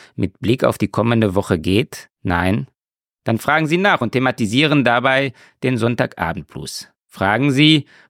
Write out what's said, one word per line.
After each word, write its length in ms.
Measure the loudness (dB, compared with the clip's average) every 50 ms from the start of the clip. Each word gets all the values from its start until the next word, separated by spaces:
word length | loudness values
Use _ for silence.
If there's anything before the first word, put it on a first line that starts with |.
| -10 -16 _
mit 240 | -6 -6 -6 -6 _
Blick 240 | -2 -2 0 0 0
auf 140 | 0 0 0
die 100 | -4 -2
kommende 480 | 0 0 0 2 2 2 2 2 0
Woche 240 | 0 0 0 -2 -2
geht? 500 | 0 0 0 0 0 -2 -8 -16 -20 -20 _ _
Nein? 460 | -6 -2 -2 0 0 0 -2 -2 -4 -8 _ _ _ _ _ _ _ _ _ _ _
Dann 160 | -4 -4 -2
fragen 280 | 0 0 0 0 0 0
Sie 100 | 0 0
nach 240 | 2 0 0 0
und 100 | -2 -2
thematisieren 720 | -2 0 0 0 0 -2 -2 0 2 2 2 2 2 2 2
dabei 500 | 2 2 2 2 2 2 0 0 -2 -6 _ -20 -20 _ _ -2
den 140 | -2 0 0
Sonntagabendblues. 1120 | 0 0 0 0 -2 -4 -4 -4 -6 -6 -6 -6 -10 -12 -14 -14 -12 -12 -12 -14 -16 -18 _ _ _ _
Fragen 440 | -6 -2 0 0 2 2 2 2
Sie, 340 | 2 4 6 6 4 4 2 -4 -12 -20 _ _